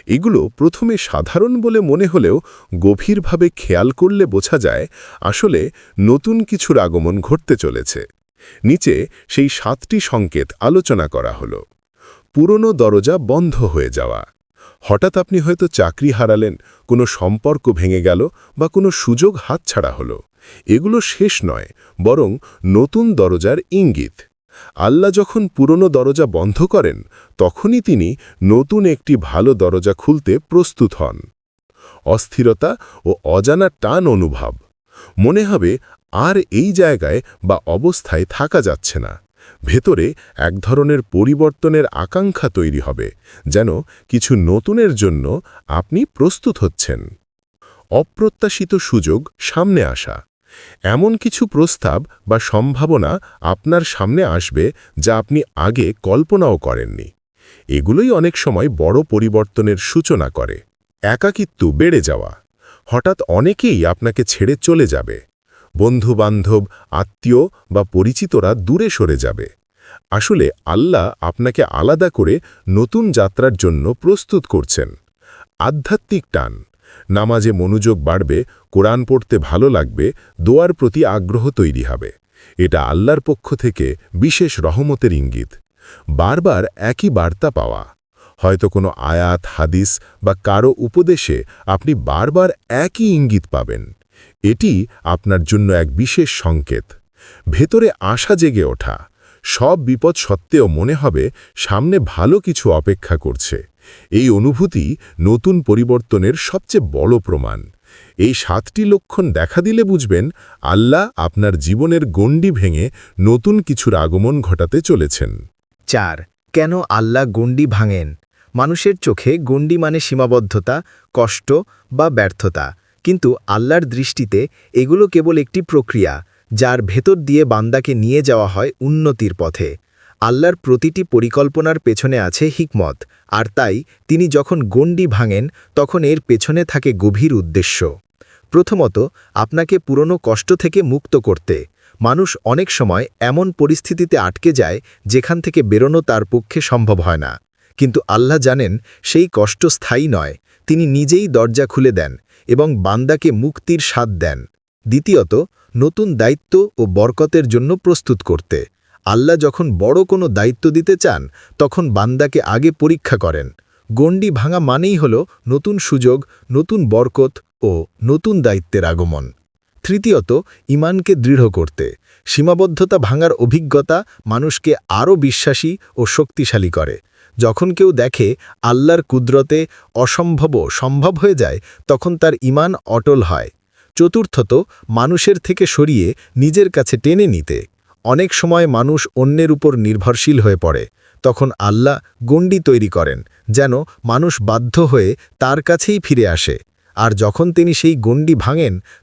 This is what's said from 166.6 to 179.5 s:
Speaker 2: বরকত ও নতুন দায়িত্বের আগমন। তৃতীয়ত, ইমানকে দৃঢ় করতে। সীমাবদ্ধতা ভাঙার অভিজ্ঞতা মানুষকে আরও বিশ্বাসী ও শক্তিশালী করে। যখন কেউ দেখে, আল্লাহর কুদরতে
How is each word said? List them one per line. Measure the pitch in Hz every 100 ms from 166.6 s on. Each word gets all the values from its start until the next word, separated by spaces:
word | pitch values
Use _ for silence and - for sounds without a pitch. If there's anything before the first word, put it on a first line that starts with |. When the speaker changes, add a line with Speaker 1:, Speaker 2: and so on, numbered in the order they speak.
| 170 214 123
Speaker 2:
বরকত | 110 123 - 135 - _ -
ও | 107 82 82 -
নতুন | 117 156 220 196
দায়িত্বের | 120 98 - 101
আগমন। | 82 82 87 73 62 - _ _ _ _
তৃতীয়ত, | - 196 226 151 98 135 - _ -
ইমানকে | 143 160 190 175
দৃঢ় | 165 120 139 113
করতে। | 95 78 - 65 - _ _
সীমাবদ্ধতা | - - 160 175 185 156 190 190
ভাঙার | 107 143 165
অভিজ্ঞতা | - 120 156 147 143 139 165 - _ 151
মানুষকে | 117 151 - 156 - -
আরও | 98 147 185
বিশ্বাসী | 139 - 117 120 160 185 _ -
ও | 113
শক্তিশালী | - 147 - 135 107 90
করে। | 82 73 50 _ _ _ -
যখন | 113 - 180
কেউ | 175 190
দেখে, | 143 123 - 104 127 - -
আল্লাহর | 120 123 147 170
কুদরতে | - 127 120 135 135